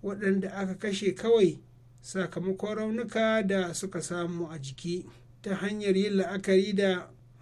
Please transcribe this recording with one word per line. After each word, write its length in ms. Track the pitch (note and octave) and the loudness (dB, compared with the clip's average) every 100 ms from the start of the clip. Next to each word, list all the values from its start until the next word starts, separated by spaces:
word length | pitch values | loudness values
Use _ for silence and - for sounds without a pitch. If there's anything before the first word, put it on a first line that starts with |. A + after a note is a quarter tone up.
waɗanda 480 | G3 G3+ G3 G3 F#3 | -8 -2 0 2 0
aka 200 | G3 F#3+ F#3 | -4 -4 -4
kashe 340 | G#3+ G3 G3+ | -4 -2 -2
kawai 440 | F3+ A3+ A3+ F3+ C#3+ - - - - | 0 4 6 6 4 -10 -20 -20 -20
sakamakon 760 | - F#3+ F3 E3+ F#3 F#3+ G#3 G#3+ | -8 -4 -4 -4 -4 -4 -4 -2
raunuka 640 | A3 A3+ A3+ A3+ A3 A3 G3 | -2 -2 -2 0 2 2 2
da 280 | G3 F3 | 0 0
suka 280 | E3 F#3+ F3 | -4 -6 -6
samu 440 | - F3 E3+ E3+ D#3+ | -6 -4 -4 -4 -6
a 80 | D#3+ | -8
jiki. 480 | C3+ C3 F3 F3 - - - - | -12 -10 -6 -6 -8 -18 -20 -12
Ta 120 | G3+ | -6
hanyar 420 | F#3+ G3+ G#3 G3+ F#3+ | -4 -4 -2 2 2
yin 200 | G#3 G3 | 4 2
la'akari 560 | F3 G3 G3 F#3+ G3 | 0 -2 4 4 4
da 360 | G3 G3 F3+ - - - - | 2 2 0 -4 -16 -20 -12